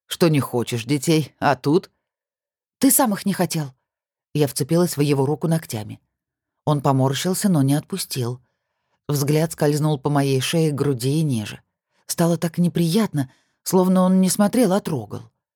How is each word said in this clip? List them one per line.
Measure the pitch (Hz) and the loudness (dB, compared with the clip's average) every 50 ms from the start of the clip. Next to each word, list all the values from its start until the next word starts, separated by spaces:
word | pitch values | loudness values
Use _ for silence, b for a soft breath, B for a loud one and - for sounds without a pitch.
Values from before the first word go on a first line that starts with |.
| _ | _
Что | - - - 180 165 | -14 -2 0 2 2
не | 156 139 | 4 2
хочешь | - - - 123 110 - 123 117 110 | 0 0 -2 -4 -4 -4 -6 -6 -4
детей, | 123 147 143 - 175 160 156 135 - - _ | -2 -4 -2 2 2 2 2 0 -2 -6 _
а | - 143 131 | 0 0 0
тут?» | - - 139 151 190 - - _ _ _ _ _ _ _ _ _ _ _ _ _ _ _ _ _ _ | 0 0 0 0 0 0 -4 _ _ _ _ _ _ _ _ _ _ _ _ _ _ _ _ _ _
«Ты | - 269 | 0 2
сам | - - 277 220 | 2 2 2 0
их | 196 - - | -2 -2 -4
не | 202 | -4
хотел». | 175 - 180 165 - 160 147 131 - _ _ _ _ _ _ _ _ _ _ _ - | -2 -2 -2 -2 -2 -4 -6 -6 -10 _ _ _ _ _ _ _ _ _ _ _ -2
Я | 147 147 131 | 0 0 0
вцепилась | - - 143 131 165 170 147 - - | 0 -4 -2 0 2 2 2 0 0
в | 139 | 0
его | 147 143 147 139 135 | 0 2 2 0 0
руку | 135 151 - - | 0 -2 -2 -2
ногтями. | 160 160 160 - - - 107 104 107 110 - _ _ _ _ _ _ _ _ _ _ _ _ _ | -2 -2 -2 -4 -6 -10 -10 -10 -10 -14 -18 _ _ _ _ _ _ _ _ _ _ _ _ _
Он | 151 151 143 | -2 -2 0
поморщился, | 131 147 135 131 131 135 139 - - 180 190 - - 202 | 0 0 2 2 2 2 0 -2 -2 -4 -2 0 0 2
но | 175 147 | 2 4
не | 135 135 143 | 2 2 0
отпустил. | 151 160 - 196 175 - - - 135 120 113 - - _ _ _ _ _ _ _ _ _ _ _ _ _ | 0 -2 -6 -8 -10 -8 -8 -6 -6 -6 -6 -6 -10 _ _ _ _ _ _ _ _ _ _ _ _ _
Взгляд | - 147 135 143 143 151 156 165 160 | -4 -4 -2 0 0 2 0 0 -2
скользнул | - - 156 147 147 147 156 151 151 135 | -2 0 0 0 2 2 0 0 0 -2
по | - 147 | -2 -2
моей | 147 143 139 139 135 131 | 0 0 0 0 0 0
шее, | 131 - - 165 160 156 | 0 0 0 0 0 0
груди | 143 131 139 143 135 113 123 135 143 165 | 0 0 -2 -2 -2 -2 -2 -2 0 0
и | |
ниже. | 160 147 127 110 107 - - - _ _ _ _ _ _ _ _ _ | 0 0 0 -2 -4 -6 -10 -16 _ _ _ _ _ _ _ _ _
Стало | - - - 170 170 170 | -6 -2 0 2 2 2
так | 165 180 165 - 175 | 0 -2 -2 0 0
неприятно, | 175 175 - 165 170 160 165 226 214 - - 147 131 b b b b b b b | 0 0 0 0 0 2 2 0 0 0 -2 -4 -4 b b b b b b b
словно | b - - 190 185 185 185 185 | b 0 0 2 2 4 2 2
он | 185 185 185 185 | 4 4 4 2
не | 185 180 | 2 2
смотрел, | - - 208 202 - 240 247 175 | 2 2 0 2 2 2 2 2
а | 185 208 | 2 0
трогал. | - 175 160 120 104 101 104 107 113 - _ _ _ _ _ | -2 -4 -6 -6 -6 -10 -12 -14 -14 -18 _ _ _ _ _